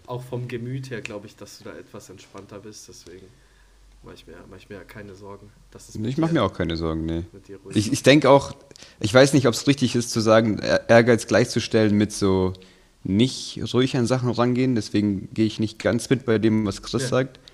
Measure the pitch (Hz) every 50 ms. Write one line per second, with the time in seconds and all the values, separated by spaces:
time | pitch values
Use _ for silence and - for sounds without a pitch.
0 | - - 127 123 131 - 131 120 123 123 123 113 117 123 131 139 131 131 123 107
1 | 95 - 104 104 98 104 - - 104 - - - - 104 82 80 95 - - 104
2 | - - 95 98 - - - 98 98 - 110 101 92 107 104 - - - 92 -
3 | - - 87 95 95 92 _ _ _ _ _ _ _ _ _ _ _ _ _ _
4 | - 90 90 - - 82 82 90 - - 101 98 - - 104 95 85 - - 110
5 | 104 101 95 95 104 98 101 101 104 104 - _ _ _ - - - - - 107
6 | 107 120 135 160 160 160 165 143 107 92 - - 90 82 82 80 82 80 80 80
7 | 80 80 82 85 87 - - 98 - - 98 - - - - 110 104 113 - -
8 | - 131 143 156 139 127 139 139 139 - - - - - - - - - - -
9 | 123 101 107 127 139 143 - 143 117 127 117 - - 147 139 139 131 117 - 120
10 | 117 - - 120 107 110 110 113 117 110 101 - - 57 82 82 - - 117 117
11 | 117 120 117 110 - - 107 101 127 - - 120 - - - 113 110 107 104 104
12 | 107 101 - - 104 95 95 95 92 92 92 - - - _ _ _ _ _ _
13 | - - 95 104 123 131 - - - - - 98 - 113 - 123 131 131 - 135
14 | 117 110 127 127 123 123 110 120 120 123 123 123 131 131 127 110 104 - - 104
15 | 104 104 98 90 - - - - 110 110 - - 110 107 - - - 101 107 117
16 | - - 135 117 - - 110 107 104 110 110 110 107 98 95 - - - - 120
17 | 135 123 127 127 135 135 - - _ -